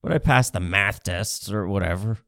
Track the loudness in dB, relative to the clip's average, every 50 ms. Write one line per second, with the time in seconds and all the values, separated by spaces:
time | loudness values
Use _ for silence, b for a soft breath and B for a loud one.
0 | -2 0 0 2 4 4 4 6 4 2 0 -4 -2 0 2 2 2 2 0 -4
1 | _ -6 -4 -4 -4 -4 -6 -8 -8 -6 -4 -4 -2 -2 0 0 0 0 -2 -2
2 | -2 -4 -4 -4 _